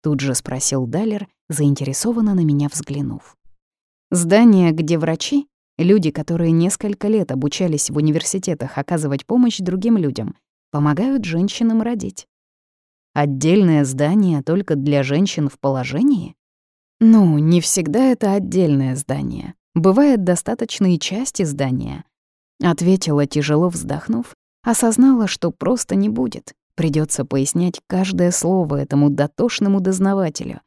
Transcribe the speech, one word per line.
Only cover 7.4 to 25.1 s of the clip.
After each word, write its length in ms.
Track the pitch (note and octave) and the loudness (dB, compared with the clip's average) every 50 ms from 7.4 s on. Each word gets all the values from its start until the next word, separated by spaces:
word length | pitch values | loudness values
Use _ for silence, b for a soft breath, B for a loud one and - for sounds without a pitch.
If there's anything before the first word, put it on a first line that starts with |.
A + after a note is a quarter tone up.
| C3+ D3 - - F#3 F3 D3+ D3 - - | -4 -4 -4 -2 -2 -2 -2 -2 -4 -4
в 80 | - | -2
университетах 800 | D3 D3 D#3 D3 D#3+ - - - F#3+ F#3 - E3 - - C3 - | 0 0 2 0 0 -2 -4 -6 -4 -4 -4 -6 -6 -6 -8 -6
оказывать 480 | C#3+ D3+ - F3 D#3+ D3+ C#3+ C#3 C3 - | -8 -4 -4 -4 -4 -2 -4 -4 -6 -4
помощь 320 | - A3 B3 B3 A#3 A3 - | -2 2 2 2 2 0 -2
другим 380 | F#3 F3+ F3 F#3+ F#3 A#3 A3+ | -4 -4 -4 -2 0 0 0
людям, 380 | G#3 E3 C#3 C3 B2+ A2 F#2+ - _ _ _ _ _ _ _ | 2 0 -2 -4 -6 -8 -10 -10 _ _ _ _ _ _ _
помогают 560 | - D3 D3 D3+ D3 C3+ G#3+ C4+ C4+ C4+ G#3 | -2 0 2 2 2 0 0 -2 -2 -2 -4
женщинам 560 | F3 D#3+ E3+ F#3 G3+ - - A#3 A3+ A3+ A3 | -2 -2 -2 -2 -2 -2 -2 -2 0 2 0
родить". 460 | A3 A#3+ A#3+ G#3+ - G3 F#3 - - _ _ _ _ _ _ _ _ _ _ _ _ _ _ _ _ _ _ | 0 -2 -4 -6 -8 -10 -12 -14 -20 _ _ _ _ _ _ _ _ _ _ _ _ _ _ _ _ _ _
"Отдельное 720 | D3 D3 D3 C#3 C3+ C#3 D#3+ F3 G#3+ G3 F3 D#3+ D3+ C#3+ | -2 0 0 0 0 2 4 4 6 6 4 4 4 2
здание 580 | C3 C3+ C3 D3 D3+ F#3 G#3+ G3+ F3+ D#3+ D3 C3 | 0 0 -2 0 2 2 2 2 2 2 0 0
только 320 | - E3 G3 G3 - E3 | -2 -2 -2 0 -2 -4
для 260 | C#3+ C3+ D3 C#3+ C#3+ C3+ | -2 0 0 0 0 0
женщин 460 | C3 C#3+ D#3 G3 F#3+ - - D3 C3+ | 0 0 0 0 0 0 -4 -4 -4
в 80 | - | -4
положении?" 800 | _ - C#3 C3+ C3 B2 B2+ B2+ D3+ A#3+ C#4+ C#4 F#3+ E3+ - - _ _ _ _ _ _ _ _ _ _ _ _ _ | _ -4 -2 -2 -2 -4 -6 -2 0 2 2 2 0 -2 -8 -14 _ _ _ _ _ _ _ _ _ _ _ _ _
"Ну, 380 | A3+ A3+ A3+ A3 G3 E3+ D#3 | 6 6 8 8 6 6 4
не 240 | D3 D3+ D#3+ F3 F3 | 4 4 4 4 2
всегда 420 | E3 - - G3 D#3+ A3 C#4+ B3+ C4 | 2 0 -2 -2 -2 0 0 2 4
это 280 | C4 B3 - - G3+ G3 | 2 2 2 0 0 0
отдельное 640 | G3+ F#3 F#3+ F3+ F#3 F#3 D#3 D3 C#3 C3+ C3 C3 | 0 -2 -2 0 2 2 2 2 2 0 -2 -4
здание. 600 | C#3 C#3 - C3 C#3+ C#3 A#2+ A#2+ B2+ - - - _ _ _ _ | -6 -6 -6 -6 -4 -4 -6 -8 -8 -12 -14 -16 _ _ _ _
Бывает, 500 | E3 D#3+ F#3+ F#3+ B3 C#4+ D4 C4 A3 F#3 | 2 2 4 4 6 4 4 4 2 2
достаточно 680 | F3+ F3 E3+ - - A#3 - A#3 A3+ - - G3+ F#3 F3 | 0 0 -2 -2 -6 -6 -6 -6 -8 -2 0 2 2 2
и 60 | D3+ | 0
части 440 | - - F#3 G#3 C4 - - - F#3+ | -2 -6 -6 -6 -8 -8 -4 -4 -4
здания", 600 | D3+ C#3+ C#3+ C#3 C3 B2+ B2+ A2 A2 C#3 D#3+ - _ _ _ _ _ _ _ _ _ _ _ | -4 -2 -4 -2 -2 -2 -4 -6 -8 -10 -12 -16 _ _ _ _ _ _ _ _ _ _ _
ответила, 640 | - F3 E3 C#3 E3+ F3 F#3+ F#3 - D#3+ D3 D3 C#3+ | 0 0 0 2 2 2 2 2 2 0 0 0 0
тяжело 440 | C#3+ - D3+ C#3+ D3 D3+ D3+ F3 F3+ | 0 -2 -4 0 0 2 2 2 0
вздохнув, 680 | E3+ E3 E3 - C#3 D3+ - - A3+ A3+ A#3+ - - _ _ _ _ _ _ | -2 -4 -8 -6 -8 -8 -4 -4 -4 -4 -4 -8 -14 _ _ _ _ _ _
осознала, 640 | A#3 A3+ - - A3+ A3 A#3 B3+ C4+ | -2 0 2 2 0 4 4 6 6